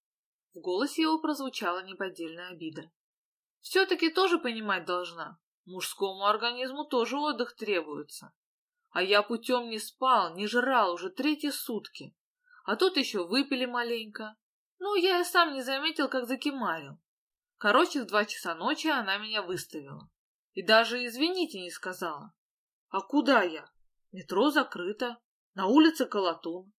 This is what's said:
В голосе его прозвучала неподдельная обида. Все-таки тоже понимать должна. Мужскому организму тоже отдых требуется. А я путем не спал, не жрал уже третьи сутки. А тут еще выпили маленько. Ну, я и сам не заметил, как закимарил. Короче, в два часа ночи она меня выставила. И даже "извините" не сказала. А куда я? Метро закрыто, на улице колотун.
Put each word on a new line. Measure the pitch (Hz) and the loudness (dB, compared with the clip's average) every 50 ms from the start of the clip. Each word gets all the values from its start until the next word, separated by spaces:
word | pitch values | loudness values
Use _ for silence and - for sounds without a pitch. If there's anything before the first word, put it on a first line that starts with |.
| _ _ _ _ _ _ _ _ _ _ - | _ _ _ _ _ _ _ _ _ _ -20
В | 180 | -8
голосе | - 180 180 196 262 285 - 330 320 | -4 -2 0 0 0 -2 0 0 2
его | 311 320 320 | 2 2 2
прозвучала | 311 311 294 262 269 254 - - 220 175 175 185 185 | 0 -2 -2 -4 -6 -8 -6 -4 -4 -2 -2 -4 -6
неподдельная | 190 190 165 196 190 180 170 170 160 165 170 180 180 | -10 -10 -8 -8 -8 -8 -8 -10 -10 -10 -12 -14 -16
обида. | 180 160 165 160 147 156 151 - _ _ _ _ _ _ _ _ _ _ _ _ _ _ | -14 -12 -12 -10 -10 -12 -14 -16 _ _ _ _ _ _ _ _ _ _ _ _ _ _
Все-таки | - - - 381 381 370 370 294 330 320 | -10 -2 0 2 2 2 2 0 0 0
тоже | 320 370 381 370 349 330 | 2 2 2 2 2 0
понимать | 330 247 226 220 214 202 190 180 160 | 0 -4 -6 -4 -4 -2 -2 -2 -2
должна. | 180 180 180 180 170 170 170 156 156 165 _ _ _ _ _ _ | -2 -4 -4 -4 -6 -10 -12 -14 -14 -16 _ _ _ _ _ _
Мужскому | 175 185 185 180 - - - 202 196 190 190 196 | -16 -10 -8 -8 -8 -4 -2 -2 -2 -2 2 2
организму | 202 214 214 226 233 240 247 254 254 269 294 294 | 2 4 4 0 -2 -2 -2 -4 -6 -6 -8 -4
тоже | - 277 240 226 214 254 285 | 0 2 2 2 2 0 0
отдых | 294 302 277 214 233 - - | 0 0 0 -2 -4 -6 -6
требуется. | - 226 208 202 170 156 151 147 147 147 - - - - 143 _ _ _ _ _ _ _ _ _ _ _ _ | -8 -4 -2 0 0 0 -2 -6 -12 -12 -12 -16 -18 -18 -20 _ _ _ _ _ _ _ _ _ _ _ _
А | - 170 185 | -2 0 2
я | 190 202 208 202 | 4 4 4 4
путем | - 233 226 - - 247 247 233 233 | 2 -2 -4 -2 0 0 0 0 -2
не | 226 214 | -6 -8
спал, | 214 - - _ 262 262 254 214 180 170 165 | -8 -10 -6 _ 2 4 6 6 4 2 -2
не | 185 208 | -4 -4
жрал | 208 220 247 247 269 269 240 208 180 175 | 0 0 2 2 4 4 4 4 4 2
уже | 175 185 185 | -2 -6 -6
третьи | - - 262 302 302 302 - 285 | -4 -2 0 0 0 0 -2 -4
сутки. | 269 - - - 233 202 - - - - - - - _ _ _ _ _ _ _ _ - - | -4 -6 -6 -6 -6 -6 -6 -10 -14 -18 -18 -18 -20 _ _ _ _ _ _ _ _ -10 -6
А | - 214 | -4 0
тут | 220 359 381 - | 2 2 2 2
еще | 285 247 - - 196 175 | 2 0 0 -2 -4 -2
выпили | 170 208 269 285 285 277 247 254 | 0 0 0 0 0 0 -2 -2
маленько. | 247 240 240 240 233 233 226 220 214 208 - 220 214 220 _ _ _ _ _ _ _ _ - | -2 -2 -2 -2 -2 -4 -6 -6 -8 -12 -14 -14 -14 -16 _ _ _ _ _ _ _ _ -8
Ну, | 359 403 415 | -4 0 2
я | 381 339 381 370 349 | 4 4 4 4 2
и | 349 | 2
сам | 349 - 359 339 320 277 | 2 4 4 4 4 2
не | 269 247 | -2 -4
заметил, | 254 269 269 294 320 320 - 285 269 | -2 -2 -2 -2 -2 0 0 0 0
как | - 262 240 | 0 -2 -2
закимарил. | 226 269 - - 294 277 262 226 185 160 160 143 139 147 - _ _ _ _ _ _ _ _ _ _ _ _ | -2 -4 -4 -2 -4 -2 -2 -2 -2 -2 -4 -6 -12 -16 -20 _ _ _ _ _ _ _ _ _ _ _ _
Короче, | - 208 214 269 359 349 - 285 226 | 2 4 6 6 6 4 2 -4 -4
в | |
два | 175 196 214 208 | 0 2 0 0
часа | 208 - - - 180 165 | 0 -4 -8 -6 -6 -6
ночи | 160 180 247 311 311 311 | -4 -2 -2 -2 0 0
она | 311 294 254 214 190 196 208 | 0 0 0 0 -2 -2 -4
меня | 214 220 220 214 190 | -4 -4 -4 -4 -4
выставила. | 175 185 156 - - - 156 139 139 - - - - _ _ _ _ _ _ _ _ _ | -2 -4 -6 -6 -8 -12 -14 -12 -12 -14 -16 -18 -20 _ _ _ _ _ _ _ _ _
И | - 175 | -4 2
даже | 190 220 226 233 220 240 247 247 | 4 6 6 6 4 0 -4 -4
"извините" | 240 220 254 302 339 370 370 339 - - 190 | -6 -4 -2 -2 0 0 -2 -4 -4 -4 -8
не | 180 170 | -10 -10
сказала. | 165 - - 185 185 - 190 165 151 147 - - - _ _ _ _ _ _ _ _ _ _ _ | -12 -10 -10 -10 -8 -6 -6 -6 -6 -8 -12 -16 -20 _ _ _ _ _ _ _ _ _ _ _
А | - 196 | -6 -6
куда | 190 - - 294 233 269 269 226 190 | -4 0 2 2 4 6 6 6 4
я? | 175 156 151 - - _ _ _ _ _ _ _ _ - | 2 -2 -6 -12 -16 _ _ _ _ _ _ _ _ -18
Метро | 185 - - 185 190 247 302 | -16 -10 -2 0 2 4 4
закрыто, | 285 294 254 262 - 180 175 185 208 - 254 240 233 - _ _ _ _ _ _ _ | 4 2 0 0 -4 -6 -6 -6 -4 -4 -6 -6 -6 -10 _ _ _ _ _ _ _
на | 190 190 | -2 2
улице | 190 247 311 311 330 320 - 254 | 6 8 8 8 8 6 2 0
колотун. | - - 208 190 175 160 - - 165 170 180 190 202 _ | 0 0 0 0 0 0 -2 -4 -8 -8 -8 -10 -14 _